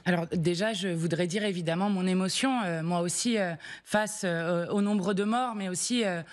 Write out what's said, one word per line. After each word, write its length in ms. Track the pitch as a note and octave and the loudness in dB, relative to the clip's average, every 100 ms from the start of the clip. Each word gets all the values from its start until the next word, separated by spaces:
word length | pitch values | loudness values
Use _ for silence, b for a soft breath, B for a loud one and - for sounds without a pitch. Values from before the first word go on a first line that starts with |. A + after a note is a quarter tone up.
| - | 0
Alors 200 | F3 E3 | 0 0
déjà, 400 | F3+ D#3+ F3 G#3+ | 0 0 0 -2
je 160 | - F#3+ | -2 -2
voudrais 400 | E3 E3 D#3+ F3+ | 0 0 0 0
dire 160 | G3+ | 0
évidemment 440 | G#3 F3+ E3 E3+ G3+ | -2 -2 0 0 2
mon 180 | F#3+ F#3 | 2 2
émotion, 540 | F#3 F#3 - C4+ B3+ | 2 2 0 0 0
euh, 180 | F#3 E3 | 0 -2
moi 180 | E3 F3 | 0 0
aussi, 380 | F3 - A#3+ A3 | 0 0 0 2
euh, 160 | F3+ D#3+ B B | 0 -4 B B
face, 380 | - G#3 G#3+ - | 0 0 0 -2
euh, 420 | F#3+ E3 E3 E3+ E3+ | -2 0 0 0 0
au 120 | G3+ | 0
nombre 340 | G3+ G#3 F3+ | 2 2 0
de 100 | F#3+ | 0
morts, 300 | G#3 A#3+ B3+ | 2 0 -2
mais 140 | G#3+ F#3+ | -4 -4
aussi, 360 | F3+ - A#3+ | -4 -2 0
euh, 180 | G#3 E3+ D#3 | 0 -2 -6